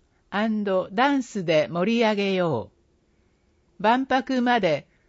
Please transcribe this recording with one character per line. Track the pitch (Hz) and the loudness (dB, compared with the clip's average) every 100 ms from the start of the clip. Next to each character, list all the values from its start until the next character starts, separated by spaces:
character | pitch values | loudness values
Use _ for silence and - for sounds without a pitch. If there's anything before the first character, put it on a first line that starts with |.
| _ _ _ | _ _ _
ア | 196 220 | -4 -2
ン | 214 | -2
ド | 202 185 175 | -2 -2 -2
ダ | 196 277 | 0 0
ン | 277 | 0
ス | 226 208 165 | -4 -4 0
で | 156 135 | 2 2
盛 | 170 190 233 | 0 0 2
り | |
上 | 220 202 | 2 0
げ | 196 | -2
よ | 185 170 120 - _ _ _ _ _ _ _ _ _ _ - | 0 0 -2 -6 _ _ _ _ _ _ _ _ _ _ -2
う。 | |
万 | 202 254 262 | 2 2 2
博 | 262 254 254 | -2 0 0
ま | 247 240 | 2 2
で | 180 147 - _ | 2 -2 -6 _